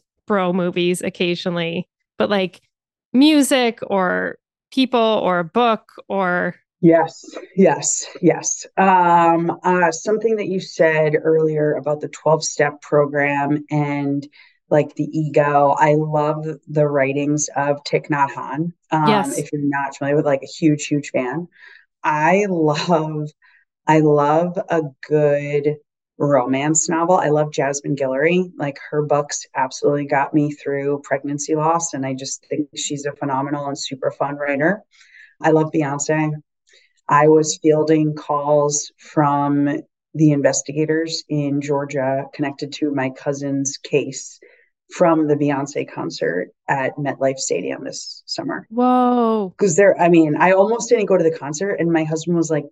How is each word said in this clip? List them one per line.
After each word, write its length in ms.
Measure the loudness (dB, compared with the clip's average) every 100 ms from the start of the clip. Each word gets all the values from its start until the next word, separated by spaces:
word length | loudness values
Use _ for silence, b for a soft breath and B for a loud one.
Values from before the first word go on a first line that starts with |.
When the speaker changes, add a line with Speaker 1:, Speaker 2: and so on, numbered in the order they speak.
| _ _ -4
Speaker 1:
bro 280 | 0 0
movies 480 | 0 -2 0 -2 -2
occasionally, 840 | -4 -4 -4 -4 -4 -4 -4 -6 -10 _ _ -4
but, 120 | 0
like, 320 | 0 -2 -8 _ _ _ _ _
music 680 | 4 6 6 4 2 0 -2 -4
or 500 | 0 0 -2 -4 -8 _ _ _
people 480 | -2 0 2 2 2
or 180 | 0 0
a 40 |
book 480 | 0 0 2 0 _ -18 -6
or 460 | -2 -2 -2 -4 -6 _ _
Speaker 2:
Yes, 440 | 4 4 2 -6 -20 -18 -4 2
yes, 500 | 4 2 -2 -6 -8 -2
yes. 460 | 0 0 -2 -8 -6 0
Um, 840 | 4 4 6 6 4 2 0 -2
uh, 280 | 0 2 2
something 460 | 0 -2 0 0 -2
that 120 | -2
you 120 | -6
said 540 | -4 0 2 2 2
earlier 600 | 2 2 2 2 0 0 0
about 260 | -2 -4
the 60 | -6
twelve-step 760 | -4 0 0 0 -2 -2 -4
program 840 | 0 2 2 0 0 0 -2 -2 -2
and, 580 | -2 -2 -2 -2 -4 -6 b b b 0
like, 260 | 0 0
the 100 | -4
ego. 680 | -4 -4 0 2 2 4 2 4
I 160 | 2
love 500 | 2 0 0 -2 -2 -6 -10 -4
the 180 | 0 2
writings 640 | 2 0 0 -2 -2 -2 -2
of 260 | -2 -2
Thich 240 | -2 -4 -2
Nhat 220 | -2 -2
Hanh. 400 | -4 -8 -6 -6 -8 -4
Um, 180 | 0 2
Speaker 1:
Yes. 300 | 2 0 -6
Speaker 2:
if 120 | -6
you're 120 | -4
not 320 | -2 -2 -6 -6
familiar 200 | -2 0
with, 100 | 2
like, 160 | -2
a 40 | -4
huge, 400 | 0 0 2 -2
huge 220 | -4 -2
fan. 400 | -4 -4 -6 -10 B B B B _
I 420 | -2 0 2 2 2
love, 800 | 0 0 0 0 0 0 -6 -8 -12 b b _ _ 2
I 140 | 4
love 580 | 6 4 4 2 0 -4 -4
a 140 | -2 -4 -8 -2
good 680 | 2 2 0 -2 -2 -2 -4 _ _ _ -4
romance 680 | 0 2 2 0 0 0 -2
novel. 260 | 0 2 2
I 140 | 2
love 200 | 0 0
Jasmine 460 | -2 -2 -4 -4 -4
Guillory. 560 | -2 0 2 0 -2 -6
Like, 180 | -8 -8 -6
her 160 | -4 0
books 400 | 0 -2 -8 -8 -4
absolutely 480 | -4 -2 0 0
got 300 | 0 -2 0
me 180 | 0 0
through 480 | -4 -6 -4 -4 -4
pregnancy 520 | -4 -6 -4 -6 -4
loss. 400 | -2 0 0 -2
And 100 | -6
I 80 | -6
just 320 | -6 -10 -12 -8
think 180 | -6 -6 -8
she's 300 | -8 -6 -8
a 60 |
phenomenal 560 | -6 -4 -4 -4 -6 -6
and 100 | -8
super 320 | -10 -6 -6
fun 260 | -4 -6 -6
writer. 460 | -4 -2 0 -2 _ b b b b b
I 100 | 2
love 220 | 2 2
Beyonce. 560 | -2 -4 -4 -2 -2 -2 -6 -12 _ b b b b 0
I 220 | 4 6
was 300 | 6 4 0
fielding 520 | 2 2 4 2 2
calls 760 | -2 -4 -4 2 2 2 -2 -8 _
from 840 | -6 0 2 2 0 0 0 -2 -10 _ _
the 180 | 2 4
investigators 880 | 4 2 0 -4 -4 0 -2 -2 -8 -6
in 320 | -4 -2 -2
Georgia 640 | -2 -4 -4 -4 -2 -4 -6
connected 400 | -8 -8 -8 -10
to 200 | -6 -4
my 160 | -2 -4
cousin's 640 | -6 -6 -6 -4 -4 -4 -8
case 640 | -2 -2 -2 -8 -16 -20 b b b _ _ 0
from 320 | 2 4 2
the 60 |
Beyonce 520 | 0 0 -2 -6 -8 -8
concert 600 | -8 -10 -6 -4 -4 -6 _ -6
at 300 | -4 -4 -6
MetLife 400 | -6 -2 -2 -2
Stadium 480 | -4 -4 -6 -8
this 380 | -10 -12 -14 -18
summer. 420 | -12 -10 -8 -8 -6
Speaker 1:
Whoa. 840 | -2 2 2 2 2 0 0 -4 -2
Speaker 2:
'Cause 180 | 0 4
there, 240 | 4 6
I 80 | 6
mean, 260 | 6 4 4
I 140 | 4
almost 360 | 4 4 0 2
didn't 160 | 2
go 140 | 4 2
to 40 |
the 140 | 2 -2
concert, 380 | -6 -6 -4
and 180 | -2 0
my 120 | 0
husband 340 | 0 -4 -2 0
was 120 | 0
like, 140 | -2 -4